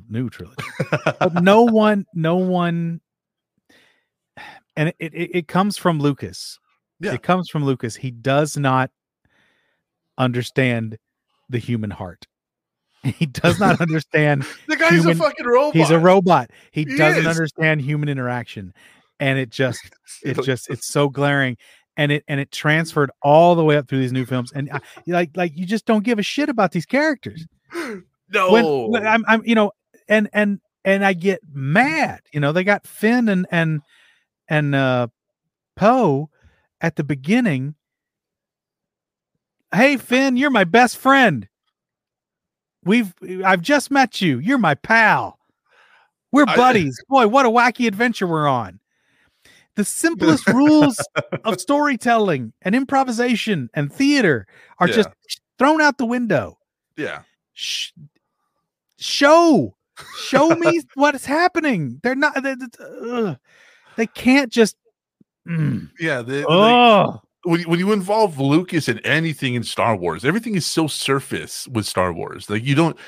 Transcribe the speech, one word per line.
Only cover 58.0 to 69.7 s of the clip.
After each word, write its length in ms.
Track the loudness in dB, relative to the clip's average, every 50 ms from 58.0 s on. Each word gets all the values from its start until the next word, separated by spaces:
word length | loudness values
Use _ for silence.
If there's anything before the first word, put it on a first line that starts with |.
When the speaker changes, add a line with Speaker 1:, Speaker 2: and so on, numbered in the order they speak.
| -20 -20 _ _ _ _ _ _ _ _ _ _ _ _ _ _ _ _ _
Speaker 1:
show, 800 | _ -10 -8 0 2 6 6 8 8 6 6 6 4 2 0 -6 _ _ _ _ -20 -20 -20 -16
show 380 | -14 -6 -2 0 2 2 2 2
me 260 | 2 2 0 0 0 -4
Speaker 2:
<laughs> 80 | -8 _
Speaker 1:
what's 300 | 0 2 2 2 -2 -4
happening. 720 | -4 -2 0 0 0 0 -2 -2 -2 -2 -2 -4 -6 -8 -6 -6
They're 120 | -4 -2
not, 260 | -2 -2 -2 -2 -4 -4
they, 120 | -6 -6
they, 100 | -8 -12 -16 -18 -20 -20 -20 -16 -14 -10 -6
ugh. 260 | -4 -4 -4 -4 -6 -8 _ _ _ _ _ _ _ _ _ _ _
They 120 | -6 -6
can't 440 | -6 -6 -2 0 2 2 2 2 0
just, 240 | 2 2 2 2 0 _ _ _ _ _ _ _ _ _ _ _ _ _ _
mm. 420 | -6 -4 -2 -2 -2 -2 -4 -8 -12 _ -8
Speaker 2:
Yeah, 220 | -4 -4 -4 -4
they, 180 | -4 -6 -6 -4
they 40 | 0
Speaker 1:
Ugh. 720 | 2 4 4 6 6 6 6 6 6 6 6 4 0 -4 -8 -16 _ _ _ -4
Speaker 2:
when, 160 | -2 -2 -2 0
when 160 | -2 -2 0
you 120 | 0 0 0
involve 460 | 0 -2 -2 0 0 0 0 0 -2
Lucas 480 | 0 2 2 0 0 -2 -4 -2 -2
in 120 | -2 -4 -4
anything 560 | -2 -2 -2 0 -2 -4 -4 -6 -6 -4 -4
in 80 | -4 -6
Star 320 | -6